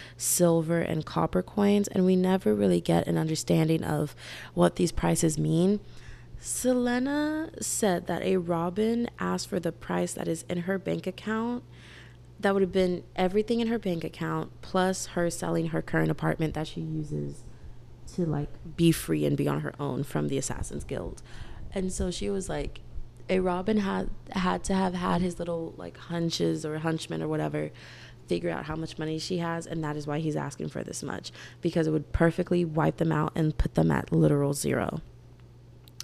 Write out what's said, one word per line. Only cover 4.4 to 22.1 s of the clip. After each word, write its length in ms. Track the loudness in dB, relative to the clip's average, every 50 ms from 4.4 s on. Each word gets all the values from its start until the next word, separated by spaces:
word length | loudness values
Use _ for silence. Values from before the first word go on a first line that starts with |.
| -14 -4
what 240 | 2 4 4 4 4
these 160 | 2 0 0
prices 460 | 0 0 2 2 2 4 2 2 2 2
mean. 420 | 2 2 4 4 4 4 2 0 -2 -8 -16 -16 -16 -16 -16 -18 -16 -16 -16 -12
Selena 1120 | -8 -6 -6 -2 0 2 2 2 2 2 0 0 0 0 0 0 0 0 -2 -4 -4 -6 -8 -8
said 480 | -6 -4 -2 2 2 2 2 2 0
that 160 | -2 -2 0
a 140 | 0 2 2
Robin 720 | 2 2 0 0 0 0 0 0 0 2 2 2 0 -2 -4 -4 -4
asked 300 | -2 -2 -2 -2 -2 -4
for 100 | -2 -2
the 140 | -2 -2
price 400 | -4 -6 -4 -2 0 0 0 -2
that 160 | -2 -4 -2 -2
is 160 | -2 -4 -4
in 120 | -4 -4 -2
her 200 | -2 -2 -2 -2
bank 280 | -2 -2 -4 -2 -4
account. 580 | -6 -8 -6 -4 -4 -2 -2 -2 -2 -4 -6 -8 -12 -18 -20 -20 -20 -18 -18 -20 -20 -20 -20 -20 -20 -6 0
That 140 | 2 2
would 100 | 4 4
have 80 | 2 4
been 320 | 4 4 4 2 2 -2 -6 -6 0
everything 440 | 0 2 2 2 2 2 2 2 2
in 80 | 2 0
her 100 | 0 0
bank 260 | 0 -2 -2 -2 -4
account, 560 | -6 -6 -4 -4 -2 -2 -2 -4 -6 -8 -14
plus 460 | -6 -2 2 2 4 2 2 -2 -4
her 240 | -4 0 0 0 0
selling 380 | 0 -2 -2 0 0 0 0 0
her 120 | -2 -2
current 300 | 0 2 2 4 4 4
apartment 420 | 2 2 0 0 2 2 0 0
that 140 | 0 -2 -4
she 160 | -6 -6 -6
uses 640 | -6 -4 -4 -4 -4 -4 -4 -4 -4 -6 -8 -10 -14 -16 -16 -14 -16 -16 -14 -16 -16 -16 -18 -16 -16 -8 -4
to, 120 | -2 0
like, 240 | 0 0 0 -2 -4 -8 -10 -12 -6 0
be 160 | 4 6 6
free 320 | 6 4 2 -2 0 0 2
and 140 | 2 2 2
be 100 | 0 0
on 120 | 0 -2
her 120 | -4 -6 -6 -6
own 220 | -4 -4 -2 -4
from 260 | -4 -2 -2 -2 -2 0
the 80 | -2
Assassin's 480 | -2 -2 -4 -4 -6 -6 -6 -8 -8 -8
Guild. 380 | -6 -6 -6 -6 -8 -10 -12 -14 -14 -12 -12 -12 -12 -12 -10 -10 -6
And 180 | -4 -4 -2 -2
so 200 | -2 -2 -2 -2